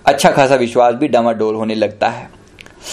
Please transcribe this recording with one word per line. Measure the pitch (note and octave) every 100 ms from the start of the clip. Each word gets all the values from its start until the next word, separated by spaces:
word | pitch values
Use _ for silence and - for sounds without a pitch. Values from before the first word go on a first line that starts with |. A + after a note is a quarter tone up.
| -
अच्छा | - F3
खासा | D3+ C3+ C3+
विश्वास | A#2+ B2 A#2+
भी | A#2+ D3
डामाडोल | A#2 A#2 A2 A2 G#2+
होने | A2 A2
लगता | G#2 G2+ G#2+
है। | A2+ - - - - - - -